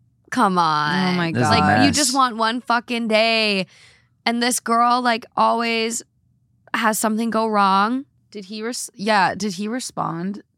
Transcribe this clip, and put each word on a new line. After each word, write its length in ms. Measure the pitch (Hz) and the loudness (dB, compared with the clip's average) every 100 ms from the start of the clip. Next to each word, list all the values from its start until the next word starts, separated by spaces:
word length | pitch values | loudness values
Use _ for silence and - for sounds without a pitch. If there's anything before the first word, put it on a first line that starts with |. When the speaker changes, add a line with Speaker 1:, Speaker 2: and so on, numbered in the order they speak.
| _ _ - | _ _ -8
Speaker 1:
come 280 | 254 208 180 | 0 2 2
on. 560 | 160 151 147 165 185 | 2 2 0 0 0
Speaker 2:
Oh 20 | 180 | 0
my 160 | 165 | -2
Speaker 3:
This 100 | - | 0
is 60 | - | 2
a 20 | |
Speaker 1:
Like, 300 | - - - | 2 4 4
you 60 | - | 4
Speaker 3:
mess. 80 | - | 2
Speaker 1:
just 180 | 254 | 0
want 220 | 269 254 226 | 2 0 0
one 240 | 220 240 | -2 -2
fucking 480 | - 233 233 240 233 | -2 -2 -2 -4 0
day. 580 | 214 226 226 214 196 180 _ - _ _ _ 226 | 2 4 2 0 -2 -4 _ -20 _ _ _ -4
And 160 | 233 | 0
this 180 | 247 240 | -2 -2
girl, 400 | 226 233 240 247 | 0 2 2 2
like, 240 | 247 226 - - | 0 -2 -4 -2
always 680 | 220 226 233 226 226 226 - _ _ _ _ _ _ | 0 0 -2 -2 -4 -6 -12 _ _ _ _ _ _
has 240 | 254 220 214 | -2 0 0
something 320 | 220 214 233 | 0 0 -2
go 160 | 220 226 | -2 0
wrong. 580 | 208 196 196 214 262 285 _ _ | 2 2 4 2 -2 -8 _ _
Speaker 2:
Did 160 | 208 185 | -16 -14
he 160 | 214 | -10
res-, 280 | 226 247 - | -8 -8 -10
yeah, 400 | - 202 214 175 | -6 0 2 2
did 200 | 185 208 | 0 -6
he 120 | 175 208 | -6 -6
respond 760 | 247 - - 165 165 185 202 - | -6 -8 -6 -6 -6 -8 -10 -14